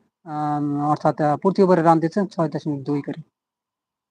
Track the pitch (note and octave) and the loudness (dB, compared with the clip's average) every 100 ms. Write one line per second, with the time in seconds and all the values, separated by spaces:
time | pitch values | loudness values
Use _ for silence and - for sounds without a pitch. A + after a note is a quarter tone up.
0 | _ _ E3 D3+ D3+ D3 D3 C#3+ D3 D3 | _ _ -12 -6 -4 -2 -2 -2 -2 0
1 | D#3 D3 D3+ D3 G3 F#3+ F#3 F3 E3 E3 | 0 0 0 0 0 2 4 4 6 4
2 | E3 G#3 F#3+ - D#3 D3 D#3+ C#3+ C3+ D3 | 2 -2 -4 -2 -4 -4 -6 -6 -4 -6
3 | C#3+ D#3+ - _ _ _ _ _ _ _ | -6 -12 -14 _ _ _ _ _ _ _
4 | _ | _